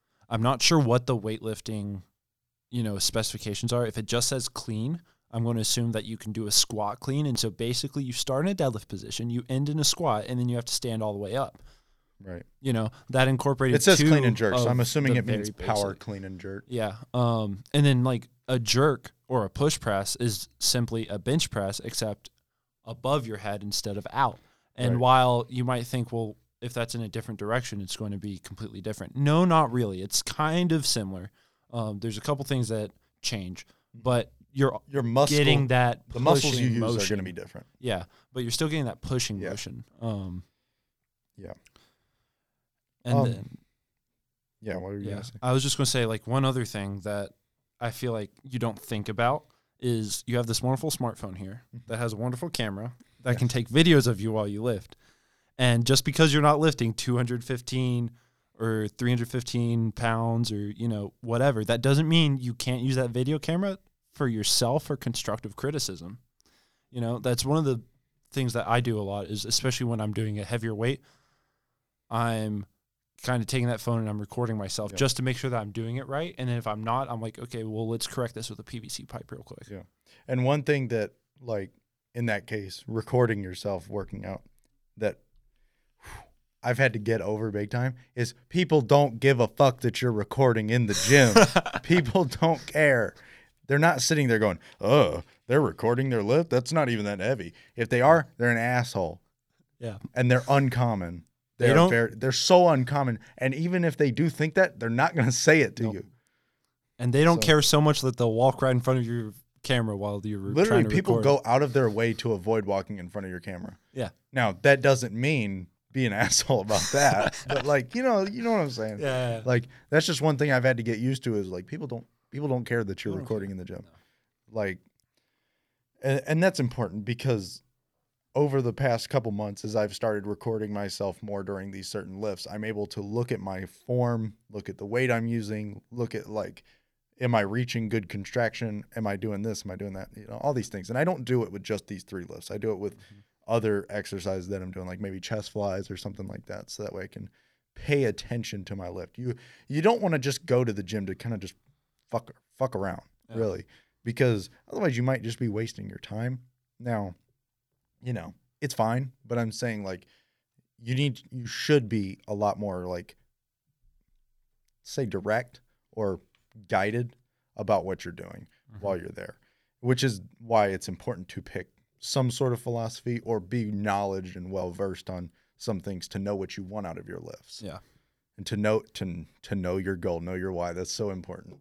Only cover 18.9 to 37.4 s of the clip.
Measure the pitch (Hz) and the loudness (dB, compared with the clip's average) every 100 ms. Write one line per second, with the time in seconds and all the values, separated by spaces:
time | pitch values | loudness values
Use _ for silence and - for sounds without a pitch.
18.9 | 127 - - - 127 98 - 147 - 113 | 2 -6 -20 -2 0 0 2 0 2 0
19.9 | 98 98 - 120 113 - _ - 123 117 | 0 -2 -2 -2 -2 -10 _ 0 2 0
20.9 | 113 110 101 123 160 - 110 98 98 - | -2 -4 -4 0 0 0 -2 -2 -4 -8
21.9 | - 110 101 - _ _ _ _ _ 113 | -4 -4 -6 -14 _ _ _ _ _ -16
22.9 | 113 131 147 113 107 104 101 101 - 107 | -6 0 0 -2 -6 -6 -6 -4 -4 -4
23.9 | 101 - 131 127 - _ _ _ - 123 | -6 -4 0 0 0 _ _ _ -2 0
24.9 | 120 127 131 127 120 120 123 123 123 117 | 4 6 8 6 4 0 -2 -2 -2 -2
25.9 | 127 117 117 110 - _ _ 123 123 117 | -4 -2 -4 -4 -8 _ _ -8 -4 -4
26.9 | 117 110 113 113 104 104 123 123 101 95 | -4 -6 -6 -8 -6 -2 -2 -2 -8 -8
27.9 | - 107 98 101 92 - 95 110 98 101 | -6 -6 -6 -8 -10 -12 -12 -12 -8 -8
28.9 | 104 - - 143 160 180 160 135 123 107 | -8 -8 0 4 6 6 6 4 0 -2
29.9 | 92 101 - - - 156 170 180 160 - | -4 -2 -2 -2 -2 0 2 2 2 2
30.9 | 117 95 95 98 _ _ _ _ 117 107 | -2 -4 -8 -12 _ _ _ _ -6 -4
31.9 | 101 113 110 - 143 135 131 110 110 104 | -4 -6 -4 -4 -4 0 0 0 -2 -6
32.9 | - _ _ - 107 90 85 - _ _ | -10 _ _ -6 -4 -8 -12 -16 _ _
33.9 | 113 123 120 - _ _ 135 135 - - | -4 0 0 -2 _ _ 0 0 0 -4
34.9 | 139 117 127 143 147 147 143 131 127 123 | -2 2 4 4 6 6 4 4 4 4
35.9 | 120 - 120 135 139 147 123 123 117 113 | 0 -8 0 4 4 4 2 2 2 0
36.9 | 117 98 101 92 87 | 0 0 -2 -2 -10